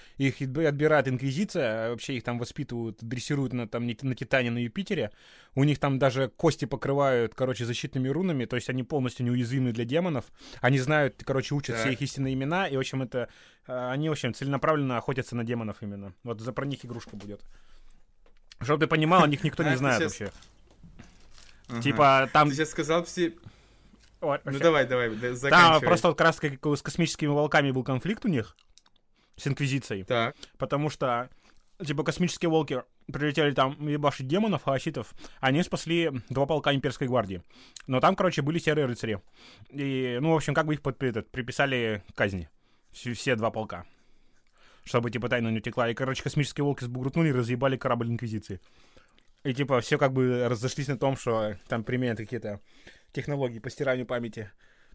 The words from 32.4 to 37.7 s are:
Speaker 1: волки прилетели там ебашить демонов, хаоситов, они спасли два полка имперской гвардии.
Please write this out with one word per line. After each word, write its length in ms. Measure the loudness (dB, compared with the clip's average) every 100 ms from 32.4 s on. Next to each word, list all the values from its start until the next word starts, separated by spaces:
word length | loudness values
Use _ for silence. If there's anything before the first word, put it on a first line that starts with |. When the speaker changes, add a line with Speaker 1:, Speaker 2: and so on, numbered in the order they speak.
| 2
Speaker 1:
волки 320 | 2 2 -4 -8 _ -12
прилетели 400 | -4 0 2 2
там 340 | 4 2 0 -4
ебашить 400 | 0 0 0 0
демонов, 380 | 2 2 0
хаоситов, 500 | 0 -2 -2 -6 -10 -14 -18 -2
они 220 | 2 2
спасли 480 | 2 -2 0 0 0 -2 -4
два 160 | -2 2
полка 280 | 2 2
имперской 320 | 2 0 -2 0
гвардии. 360 | 0 0 -6 -12 -20 -20